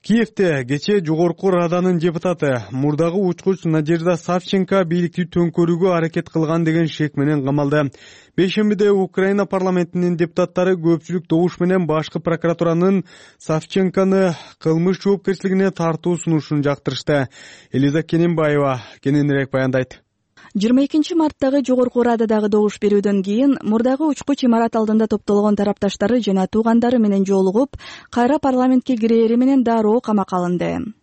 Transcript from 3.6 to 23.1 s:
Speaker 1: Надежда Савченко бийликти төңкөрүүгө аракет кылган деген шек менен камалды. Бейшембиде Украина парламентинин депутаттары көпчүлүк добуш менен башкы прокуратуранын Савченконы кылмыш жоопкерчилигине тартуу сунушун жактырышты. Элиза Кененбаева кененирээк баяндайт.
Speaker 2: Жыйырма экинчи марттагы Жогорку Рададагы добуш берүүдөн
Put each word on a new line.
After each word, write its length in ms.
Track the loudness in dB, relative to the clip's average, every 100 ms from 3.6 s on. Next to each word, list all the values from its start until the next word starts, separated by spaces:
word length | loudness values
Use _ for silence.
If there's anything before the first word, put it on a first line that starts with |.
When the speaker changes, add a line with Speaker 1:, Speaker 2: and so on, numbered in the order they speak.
Speaker 1:
Надежда 500 | 0 0 0 0 0 -2
Савченко 680 | -2 -4 -2 -2 0 0
бийликти 420 | 0 0 -2 -4 -4
төңкөрүүгө 640 | 0 0 0 0 2 2 0
аракет 340 | -2 -4 -6
кылган 340 | -4 0 0
деген 220 | 0 0 -2
шек 300 | -2 -4 -2
менен 280 | 0 0
камалды. 460 | 0 0 0 0 -2 -6 -20 -20 -12 -2
Бейшембиде 560 | -2 0 0 2 2
Украина 520 | 2 0 -2 0 0
парламентинин 720 | -2 -2 0 0 -2 -2 -2 0
депутаттары 640 | -2 -2 -2 0 0 0
көпчүлүк 480 | 0 0 -2 -8 -2
добуш 300 | 0 0 0
менен 300 | 0 0 0
башкы 320 | -2 -4 -6
прокуратуранын 840 | -4 -2 -2 0 0 2 2 0 -4 -16 -20 _
Савченконы 1000 | -6 -6 -2 -2 0 0 0 2 0 -2 -12 -8
кылмыш 400 | -2 0 0 0
жоопкерчилигине 680 | 0 -2 -2 -4 -2 0 0
тартуу 440 | -2 -4 -2 -4 -4
сунушун 460 | 0 -2 0 -2
жактырышты. 640 | -2 -2 -6 -6 -2 0 0 -8 -20 -20 -6
Элиза 320 | 0 0 0
Кененбаева 760 | -2 0 0 0 0 2 0 -2 -8 -8
кененирээк 480 | -2 0 2 0 0
баяндайт. 540 | -2 0 0 -2 -10 _ _ _ _ -8
Speaker 2:
Жыйырма 300 | -2 2 2
экинчи 300 | 2 0 0
марттагы 460 | 0 0 0 0 0 0
Жогорку 360 | 0 2 0
Рададагы 460 | 0 0 0 0 2
добуш 300 | 2 0 0
берүүдөн 380 | 0 2 2